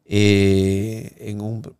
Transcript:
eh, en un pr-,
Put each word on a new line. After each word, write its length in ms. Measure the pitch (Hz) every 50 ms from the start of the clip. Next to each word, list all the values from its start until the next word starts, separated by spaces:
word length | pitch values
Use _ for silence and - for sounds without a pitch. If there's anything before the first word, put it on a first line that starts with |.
| _ - 101 104
eh, 920 | 104 101 101 98 98 98 95 95 95 95 98 98 104 110 110 110 110 - - -
en 220 | - 104 104 104
un 220 | 104 110 113 113
pr-, 100 | - - -